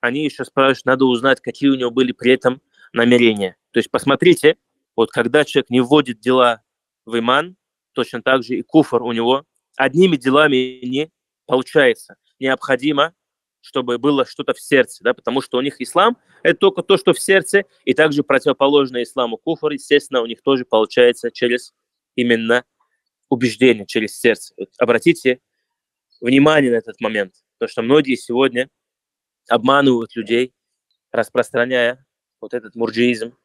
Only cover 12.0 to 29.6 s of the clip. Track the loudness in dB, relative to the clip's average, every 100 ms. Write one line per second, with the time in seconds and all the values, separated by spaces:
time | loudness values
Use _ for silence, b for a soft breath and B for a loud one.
12 | -8 -20 _ _ -4 -4 -2 -2 0 0
13 | -2 _ _ _ _ _ _ -6 -4 -2
14 | 0 0 -4 -6 -8 -8 -2 0 0 -4
15 | -4 -4 -4 -6 -4 -6 -6 -10 -4 0
16 | 0 -2 b b -2 2 0 0 0 0
17 | 2 -2 2 0 2 -2 -2 _ -4 0
18 | 0 0 -2 0 0 0 2 2 0 -4
19 | -8 -4 -6 -6 -8 -6 -6 -8 0 0
20 | 0 -4 -4 -6 -2 -2 0 0 0 2
21 | 2 2 -10 -6 -4 -4 -8 _ _ _
22 | _ -4 0 0 2 -2 -2 _ _ _
23 | _ _ _ -2 -2 2 2 2 -2 -6
24 | -6 -2 -2 -2 -8 -16 -16 _ -2 0
25 | 0 0 -2 -4 _ _ _ _ _ _
26 | _ _ 0 4 4 4 2 -2 -4 -8
27 | -6 -4 -6 _ _ _ -8 -6 0 0
28 | 2 -4 -4 -2 -2 -2 -8 _ _ _
29 | _ _ _ _ _ -2